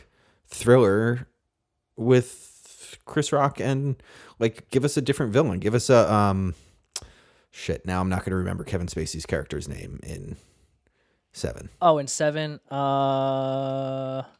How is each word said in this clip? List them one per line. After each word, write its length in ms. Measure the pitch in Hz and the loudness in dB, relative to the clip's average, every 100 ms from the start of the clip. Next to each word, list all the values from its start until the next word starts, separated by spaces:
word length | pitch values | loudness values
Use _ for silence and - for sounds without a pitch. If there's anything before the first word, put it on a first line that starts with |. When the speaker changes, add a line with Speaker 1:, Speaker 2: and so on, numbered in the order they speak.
| - _ _ _ _ | -20 _ _ _ _
Speaker 1:
thriller 800 | - 113 127 107 98 113 123 - _ _ _ _ _ _ - | -2 6 6 6 4 2 -2 -6 _ _ _ _ _ _ -4
with 1000 | 113 127 123 - - - - - - - | 4 4 4 -6 -20 -20 -20 -20 -20 -20
Chris 300 | - - 147 | -6 -2 0
Rock 260 | 143 143 - | 2 0 0
and, 420 | 123 135 139 127 - - - - | -2 -2 -2 -6 -10 -20 -16 -2
like, 300 | 113 - - | -2 -2 -2
give 160 | 131 143 | 0 2
us 100 | - | 0
a 60 | |
different 320 | 127 - 123 | -2 0 0
villain, 260 | 110 156 92 | 2 2 0
give 160 | 104 113 | 0 0
us 140 | - | 4
a, 220 | 123 85 | 6 6
um, 420 | 107 101 95 95 82 _ _ _ - - _ _ _ _ | 4 4 2 -2 -4 _ _ _ -14 -14 _ _ _ _
shit, 340 | - - 82 92 | -12 -6 -6 -4
now 140 | 92 | -2
I'm 80 | 92 | 0
not 160 | 92 | 0
gonna 140 | 92 92 | -2 -2
remember 260 | 90 92 | -2 -4
Kevin 240 | - 92 87 | -4 -4 -4
Spacey's 380 | - 78 80 - | -6 -6 -6 -8
character's 420 | 80 76 76 - | -8 -8 -10 -10
name 320 | - 50 - | -12 -12 -14
in 360 | - - - - _ _ _ _ _ _ _ _ _ | -14 -14 -12 -16 _ _ _ _ _ _ _ _ _
Seven. 380 | - - - - - | -8 -8 -8 -14 0
Speaker 2:
Oh, 180 | 175 151 | 4 4
in 80 | 139 | 0
Seven, 520 | - 151 151 151 147 - | -2 -2 -2 -6 -10 -10
uh, 1500 | 139 139 139 135 135 135 135 135 135 135 135 135 135 131 131 131 _ | -4 0 0 0 0 0 -2 -2 -4 -4 -4 -6 -6 -8 -8 -12 _